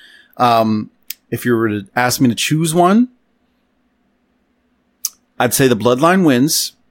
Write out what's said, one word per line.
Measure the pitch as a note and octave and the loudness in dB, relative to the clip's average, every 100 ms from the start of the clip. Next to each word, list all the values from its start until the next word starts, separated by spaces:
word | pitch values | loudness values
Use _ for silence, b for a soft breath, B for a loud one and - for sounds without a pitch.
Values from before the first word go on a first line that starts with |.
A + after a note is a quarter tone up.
| b b b b | b b b b
Um, | B2 A#2 A2 G#2+ - _ - - _ | 0 2 0 -2 -6 _ -20 -20 _
if | A#2 B2 | -8 -2
you | A#2 | -2
were | A2+ | -2
to | G#2 G2 - | -4 -6 -4
ask | B2 - | -2 0
me | C3 | 0
to | G#2+ | 0
choose | - D#3 E3 | -2 -2 -2
one, | E3+ F3 G#3+ B3 _ _ _ _ _ _ _ _ _ _ _ _ _ _ _ _ _ _ _ - - _ - | 2 2 2 0 _ _ _ _ _ _ _ _ _ _ _ _ _ _ _ _ _ _ _ -14 -14 _ -4
I'd | B2+ | -2
say | - C3+ | 2 2
the | A2+ | 2
Bloodline | A#2 B2 E3 F#3 E3 | 0 2 2 2 2
wins | A#2+ D3+ - - - _ | 2 0 -2 -6 -12 _